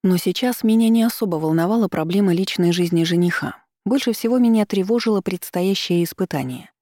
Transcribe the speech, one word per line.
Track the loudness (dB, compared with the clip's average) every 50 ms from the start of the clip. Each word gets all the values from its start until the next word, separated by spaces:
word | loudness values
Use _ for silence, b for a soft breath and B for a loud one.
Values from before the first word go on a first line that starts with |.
Но | 2 2 0
сейчас | 2 0 -2 -2 -2 -2 -2 -2 0
меня | 0 2 2 4 4 4
не | 4 2
особо | 2 0 0 -2 -4 -2 -2
волновала | -2 0 0 2 2 2 2 0 0 0 0
проблема | -2 -2 -2 0 0 0 2 2
личной | 2 0 -2 -4 -2 0 0 0
жизни | 2 0 0 0 2 0 0
жениха. | 2 2 2 2 2 0 -2 -4 -6 -10 -12 _ _ _ _ _
Больше | -2 -2 0 0 -2
всего | -4 -2 -2 0 2 2
меня | 4 4 4 2 2
тревожило | _ 0 -2 0 0 0 0 2 0 0 0
предстоящее | -2 -4 -6 -6 -10 -6 -4 -2 0 0 0 -2 -2 0 0 0 0
испытание. | -2 -2 -6 -6 -4 -4 -6 -6 -6 -8 -12 -14 -20 _ _